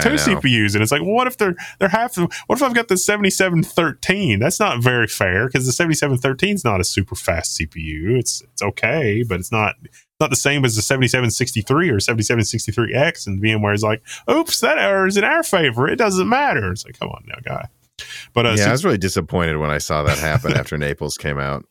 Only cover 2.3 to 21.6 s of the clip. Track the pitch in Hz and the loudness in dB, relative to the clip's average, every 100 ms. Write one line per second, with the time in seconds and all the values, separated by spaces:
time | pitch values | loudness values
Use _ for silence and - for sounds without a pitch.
2.3 | - - 247 277 233 226 185 - 208 196 | -2 -2 0 2 2 0 0 0 2 2
3.3 | - 190 165 160 - 160 127 - 196 180 | 2 2 2 2 2 0 0 -2 0 2
4.3 | 101 131 - 208 120 123 123 110 - 98 | 2 2 2 0 2 2 4 2 0 2
5.3 | 92 127 131 127 - 170 151 147 131 135 | 2 2 0 0 0 0 0 0 0 0
6.3 | 131 - 202 120 95 90 - 92 90 - | 0 0 0 0 0 0 -6 -10 -6 -4
7.3 | 85 - - 80 82 80 78 90 127 120 | -4 -4 -6 -8 -8 -10 -6 -2 -2 -2
8.3 | - - - 101 - 110 156 120 104 117 | -8 -10 -6 -6 -4 -2 0 0 0 -2
9.3 | 90 92 113 104 - - _ _ - 151 | -4 -2 -2 -2 -4 -14 _ _ -4 -2
10.3 | 131 139 143 131 107 - 135 123 131 120 | 0 0 2 2 0 0 2 2 2 0
11.3 | - 123 117 - 143 175 104 - 113 107 | 0 -2 -2 0 2 2 2 0 0 0
12.3 | 117 107 117 - 110 113 123 160 - - | 0 0 -2 -4 -4 -2 0 0 -2 -6
13.3 | 95 110 110 104 104 107 107 - - - | -2 0 2 2 2 0 -2 -6 -8 0
14.3 | 294 330 - 240 311 202 196 190 202 226 | 0 0 0 0 2 2 2 2 2 2
15.3 | 320 320 185 147 117 131 254 214 190 190 | 0 0 2 2 2 0 2 2 2 2
16.3 | 254 285 151 95 95 - - - - - | 2 2 0 -2 -6 -10 -10 -10 -10 -14
17.3 | - - - - _ _ - - - - | -14 -10 -10 -10 _ _ -18 -16 -16 -6
18.3 | 120 117 107 104 127 185 107 92 98 78 | 0 2 4 4 2 2 2 0 -2 -2
19.3 | 90 82 76 76 73 - 76 73 73 78 | 0 0 0 0 -2 -2 -2 0 0 0
20.3 | 73 73 71 69 78 73 71 76 - 78 | 0 0 -2 -2 -4 -4 -4 -6 -6 -6
21.3 | 69 69 69 | -4 -4 -6